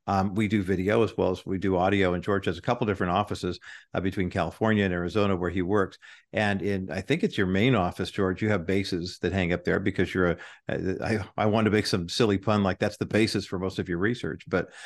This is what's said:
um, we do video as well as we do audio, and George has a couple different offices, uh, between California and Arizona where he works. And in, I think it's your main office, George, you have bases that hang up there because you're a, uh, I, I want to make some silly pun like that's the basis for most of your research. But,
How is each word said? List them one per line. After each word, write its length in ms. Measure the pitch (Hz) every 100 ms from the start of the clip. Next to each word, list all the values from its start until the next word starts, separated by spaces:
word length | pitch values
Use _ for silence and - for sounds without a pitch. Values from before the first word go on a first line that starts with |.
| -
um, 300 | 98 98 98
we 120 | 107
do 140 | 107
video 420 | 92 92 95 113
as 140 | 104 -
well 140 | 92
as 120 | 92
we 140 | - 95
do 180 | 98 92
audio, 380 | 92 98 92
and 100 | 87
George 220 | 85 98 95
has 140 | 85
a 20 |
couple 240 | - 120 110
different 280 | 95 92
offices, 460 | 92 104 - 90 87 - - - -
uh, 40 |
between 300 | 95 98 90
California 560 | 95 82 - 113 107 98
and 80 |
Arizona 420 | 87 85 104 101 90
where 140 | 90
he 140 | 90
works. 340 | 87 104 92 - - - _
And 300 | 107 104 98
in, 300 | 101 98 95
I 100 | 90
think 220 | - 160
it's 140 | 214 -
your 100 | 92
main 260 | 95 123
office, 380 | 117 90 - 92
George, 320 | - 92 92
you 60 | 107
have 180 | 101 85
bases 500 | 95 95 90 90 -
that 100 | 90
hang 180 | 95 87
up 120 | 87
there 160 | - 87
because 340 | 98 - 90
you're 180 | 92 90
a, 60 | 82 - - -
uh, 340 | - 90 95
I, 160 | - 110 95 -
I 100 | 107
want 180 | 110 107
to 60 |
make 160 | 107 104
some 200 | 101 85
silly 300 | - 113 98
pun 240 | 113 107
like 160 | 95 92
that's 200 | 104 -
the 80 | 98
basis 380 | 104 110 104 -
for 100 | 92
most 220 | 95 -
of 100 | 90
your 80 | 87
research. 460 | 101 120 87 - -
But, 220 | 90 - -